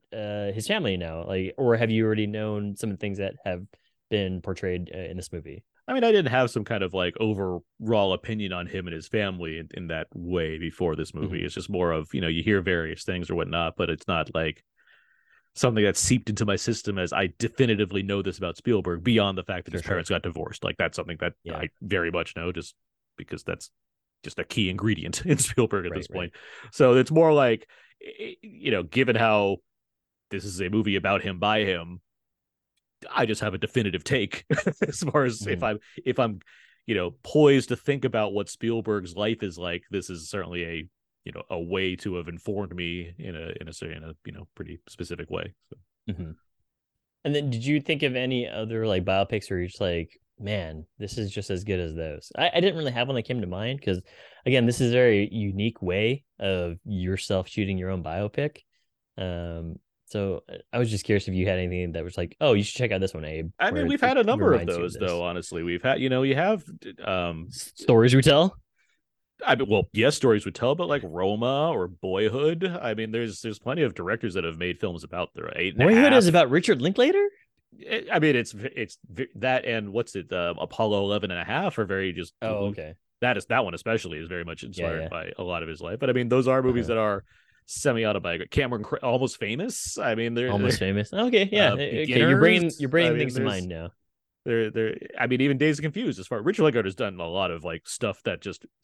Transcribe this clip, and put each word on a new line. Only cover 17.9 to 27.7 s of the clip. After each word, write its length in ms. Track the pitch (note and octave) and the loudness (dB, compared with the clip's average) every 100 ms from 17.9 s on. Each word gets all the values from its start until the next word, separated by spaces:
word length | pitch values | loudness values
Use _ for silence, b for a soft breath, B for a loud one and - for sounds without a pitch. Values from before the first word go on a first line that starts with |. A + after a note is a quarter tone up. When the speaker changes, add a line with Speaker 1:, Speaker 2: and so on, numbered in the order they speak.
| G2 | 0
Speaker 2:
know 200 | G2 G2+ | -2 -2
this 160 | F#2+ F2+ | -2 -4
about 180 | F2+ - | -6 -4
Spielberg 460 | - A2 F2+ E2+ | 0 0 0 -2
beyond 340 | F#2+ A2 G2+ F#2 | 2 4 4 -2
the 60 | |
fact 220 | F2+ F2+ | -6 -8
that 80 | - | -6
Speaker 1:
Sure, 60 | F#2 | -6
Speaker 2:
his 40 | |
Speaker 1:
sure. 60 | - | -2
Speaker 2:
parents 200 | F#2 D#2+ | -2 0
got 120 | F2 | -2
divorced. 400 | F2+ D#2+ D#2+ - | -2 -6 -8 -6
Like, 140 | - - | -6 -2
that's 180 | E2+ | -2
something 220 | - E2 E2 | -2 -8 -4
that 120 | E2+ - | -6 -6
Speaker 1:
Yeah. 140 | E2 D#2+ | -10 -8
Speaker 2:
I 120 | D#2+ - | -8 -8
very 280 | F#2+ F#2+ E2+ | -2 -2 0
much 240 | E2+ E2+ - | -2 -4 -6
know 160 | F2 | -6
just 220 | F2+ - _ _ _ _ - | -6 -10 _ _ _ _ -18
because 260 | - - | -12 -10
that's 280 | - - - _ _ _ _ _ | -8 -10 -10 _ _ _ _ _
just 160 | - - | -16 -10
a 60 | |
key 240 | - - F#2 | -6 0 0
ingredient 520 | F#2 G#2+ G#2 - - | 0 0 -2 -2 -4
<laughs> 40 | F3+ | 0
in 120 | C#3+ | 2
Spielberg 480 | - - A2 G2+ F2 | 2 2 2 0 -2
at 60 | |
Speaker 1:
Right, 60 | F#2+ | -6
Speaker 2:
this 80 | F#2 | -6
point. 260 | F#2 F2 B B B | -6 -6 B B B
Speaker 1:
right. 120 | B | B
Speaker 2:
So 200 | - C3 | 4 8
it's 160 | B2+ B2 | 8 6
more 220 | D#3 D#3+ | 6 8
like, 340 | D3 B2+ A2+ - | 8 6 2 -2